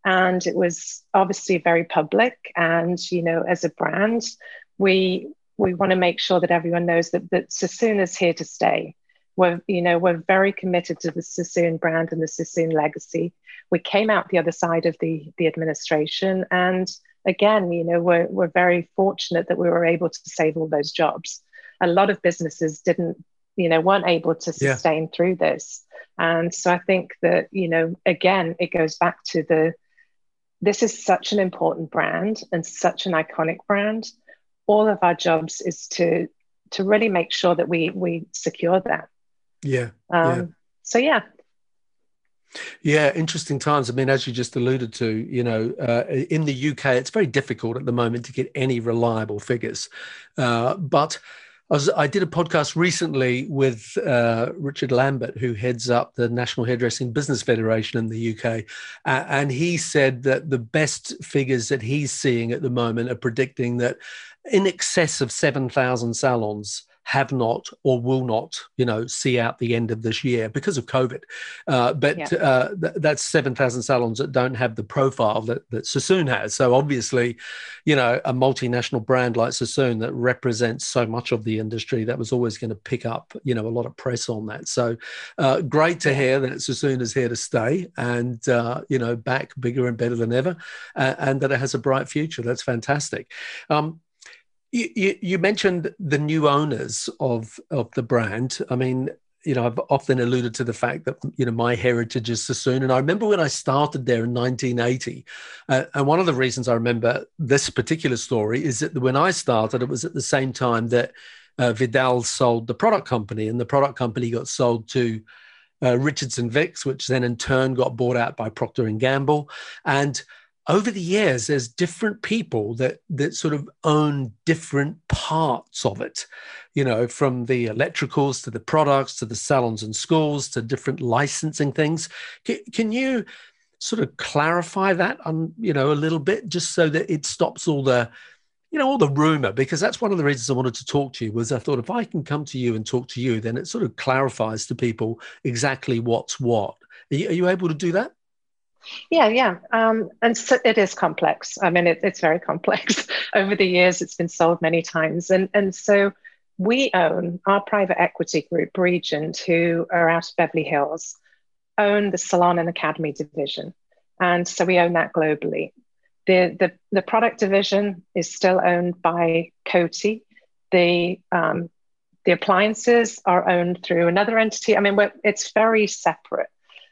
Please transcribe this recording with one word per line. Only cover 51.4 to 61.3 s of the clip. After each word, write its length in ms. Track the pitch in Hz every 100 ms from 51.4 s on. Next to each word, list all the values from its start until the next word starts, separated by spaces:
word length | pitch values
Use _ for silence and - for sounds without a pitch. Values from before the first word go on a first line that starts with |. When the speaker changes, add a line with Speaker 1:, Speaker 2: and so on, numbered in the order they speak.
| - _ -
Speaker 2:
I 40 | 151
was, 140 | 151 -
I 120 | 147
did 160 | 196
a 20 | 180
podcast 500 | 170 165 165 143 165
recently 720 | 175 170 165 139 127 123 151
with, 500 | 139 135 110 - 220 202
uh, 460 | 123 117 113 120 -
Richard 340 | 139 - 127
Lambert, 460 | 123 139 135 117 110
who 160 | 123
heads 360 | 107 123 120 120
up 240 | 120 -
the 140 | - 117
National 380 | 120 123 - 117
Hairdressing 480 | 120 120 - 127
Business 280 | 123 143 123
Federation 580 | - 113 110 110 107 120
in 80 | 113
the 120 | 113
U 160 | 117 110
K. 300 | 117 113 104 - - - 147
Uh, 180 | 131 160
and 200 | 139 143
he 280 | 127 170 165
said 460 | - 151 135 123
that 260 | 131 131 160
the 100 | 131
best 640 | 113 156 147 - - -
figures 460 | -